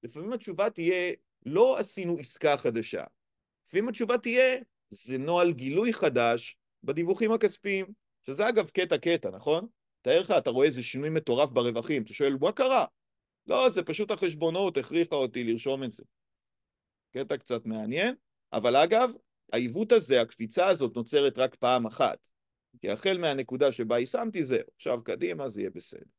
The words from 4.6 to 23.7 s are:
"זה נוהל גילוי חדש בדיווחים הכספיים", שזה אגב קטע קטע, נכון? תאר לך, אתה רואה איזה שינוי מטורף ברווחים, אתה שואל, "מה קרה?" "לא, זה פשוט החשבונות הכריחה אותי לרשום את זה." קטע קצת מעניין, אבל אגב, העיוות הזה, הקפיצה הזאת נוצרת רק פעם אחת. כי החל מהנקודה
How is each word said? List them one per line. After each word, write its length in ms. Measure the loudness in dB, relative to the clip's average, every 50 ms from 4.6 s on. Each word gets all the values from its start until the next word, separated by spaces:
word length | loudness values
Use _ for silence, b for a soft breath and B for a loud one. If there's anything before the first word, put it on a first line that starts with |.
| -6 _ _ _ _ _
"זה 280 | -20 -20 -12 -8 -6 -6
נוהל 340 | -2 0 2 4 4 4 2
גילוי 400 | 0 -4 -2 0 0 0 0 0
חדש 640 | 2 0 2 2 4 2 2 2 0 -4 -10 -18 _ _ _ _ _ -6
בדיווחים 480 | -6 -4 -2 0 -2 0 0 2 0 2
הכספיים", 540 | 2 2 0 0 -2 _ -4 -4 -4 -4 -8 -14 _ _ _ _ _ _
שזה 220 | -12 -4 -2 0 2
אגב 220 | 2 0 0 0
קטע 280 | _ -2 0 0 0 0
קטע, 320 | 2 0 0 0 -2 -6
נכון? 360 | -10 -6 -2 -2 0 0 -2 -6 _ _ _ _ _ _ _
תאר 180 | 2 2 2
לך, 100 | 4 4
אתה 200 | 0 2 2 2
רואה 160 | 2 4 4
איזה 160 | 4 2 0 -8
שינוי 260 | -8 -8 -6 -6 -2
מטורף 420 | -2 -2 0 0 2 2 2 2
ברווחים, 520 | 2 0 0 2 0 -2 -4 -2 -2 -4 -4
אתה 120 | -6 -4
שואל, 220 | -2 0 0 0 2
"מה 120 | 0 -2 0
קרה?" 320 | 2 0 2 2 2 0 0 _ _ _ _ _ _ _ _ _ _ _
"לא, 220 | -2 0 4 4 4
זה 140 | 2 2 -4
פשוט 280 | -4 -4 -4 -2 -4
החשבונות 680 | -2 -2 -2 -4 -2 0 -2 -2 0 0 -2 0 0
הכריחה 380 | -2 -4 -2 0 0 0 0 0
אותי 300 | -2 -2 -2 -2 -4 -2
לרשום 400 | -2 -2 -2 -2 -4 -4 -2 -4
את 80 | -8 -10
זה." 100 | -12 -20 _ _ _ _ _ _ _ _ _ _ _ _ _ _ _ _ _ _ _ _ _ _
קטע 220 | -10 -4 -4 -4
קצת 300 | -6 _ -4 -4 -4 -4
מעניין, 480 | -4 -6 -6 -6 -4 -2 -2 -2 -2 -2 -6 _ _ _ _ _ _ -6
אבל 240 | 0 2 4 6
אגב, 360 | 6 6 6 4 2 2 2 -2 -8 _ _ _ _ _ _ -2
העיוות 400 | -2 -2 -2 -2 -4 2 4 4
הזה, 280 | 4 6 4 4 4
הקפיצה 460 | 4 2 -4 _ -10 -6 0 0 4
הזאת 300 | 4 4 2 2 -2 -2
נוצרת 420 | -4 -8 0 2 2 2 2 2 0
רק 160 | -2 -2 -2
פעם 320 | _ 0 2 2 2 0
אחת. 420 | -2 -2 0 0 0 0 -4 _ _ _ _ _ _ _ _ _ _ _ _
כי 100 | -6 -6
החל 280 | -6 -2 0 0 0 2
מהנקודה 540 | 0 -2 -2 -2 -4 -6 0 2 2 2